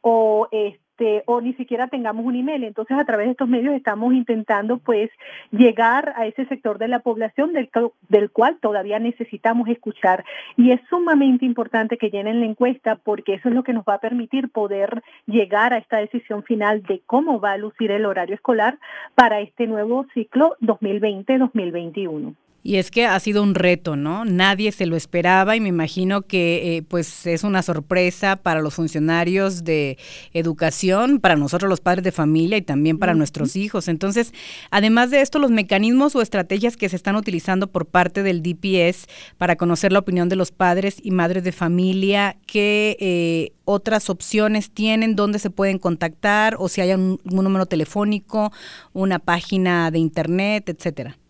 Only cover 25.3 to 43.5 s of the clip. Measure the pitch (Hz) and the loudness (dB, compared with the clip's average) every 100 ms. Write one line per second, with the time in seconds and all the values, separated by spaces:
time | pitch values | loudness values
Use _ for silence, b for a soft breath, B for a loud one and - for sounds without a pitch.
25.3 | 185 190 226 208 170 156 190 185 202 196 | 4 4 2 0 0 -2 -2 -2 -2 -2
26.3 | 190 170 170 175 165 160 175 156 - 175 | 0 0 0 -2 -4 -4 -4 -4 -6 -4
27.3 | 165 208 190 180 165 147 180 180 175 196 | -2 0 0 0 -4 0 2 2 0 -2
28.3 | 190 180 160 151 151 160 156 156 165 175 | 0 0 0 -2 -2 -4 0 0 2 2
29.3 | 190 196 180 165 156 139 135 B B B | 0 0 -2 -2 0 -2 -6 B B B
30.3 | 170 165 156 160 - 185 190 254 277 190 | -4 -2 0 -2 0 0 2 4 4 4
31.3 | 156 143 175 196 175 180 180 185 175 151 | 2 2 -2 0 0 0 0 0 0 2
32.3 | 156 170 214 175 139 156 160 185 160 147 | 2 2 0 -2 0 2 2 2 2 0
33.3 | - 147 190 208 208 - 160 196 214 233 | -2 -4 -4 -4 -4 -2 -2 0 0 -2
34.3 | B B B B 196 214 226 247 277 277 | B B B B 2 4 4 4 2 2
35.3 | 294 277 220 190 196 220 254 285 277 220 | 2 2 2 2 2 4 4 4 2 0
36.3 | 202 175 196 233 233 196 175 - 202 214 | -2 -2 0 -2 -2 -4 -2 -2 -2 -2
37.3 | 175 - 190 190 180 160 180 180 202 196 | -4 -2 -2 0 -4 0 2 2 0 -2
38.3 | 175 165 175 196 185 170 180 - B B | 0 -2 -4 0 2 2 0 -12 B B
39.3 | _ 180 170 175 170 196 196 196 180 175 | _ 0 2 2 2 2 2 2 0 0
40.3 | 190 175 - 180 180 196 - 208 185 170 | 0 -2 2 2 2 -2 -6 -2 0 0
41.3 | 185 180 - 170 175 185 190 190 202 202 | 0 -4 -2 0 2 2 2 2 2 0
42.3 | - - 214 208 208 214 196 196 175 170 | -4 -4 0 2 2 0 0 -2 0 0
43.3 | 165 151 | 0 -4